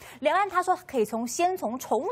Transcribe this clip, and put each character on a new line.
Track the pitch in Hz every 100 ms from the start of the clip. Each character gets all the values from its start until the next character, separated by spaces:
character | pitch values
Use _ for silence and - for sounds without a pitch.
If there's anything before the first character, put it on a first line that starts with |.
| - -
两 | 285 349
岸 | 403
他 | 349
说 | 359 359 -
可 | 262
以 |
从， | 214 226 240
先 | - 349 370
从 | 214 262
重 | - 240 349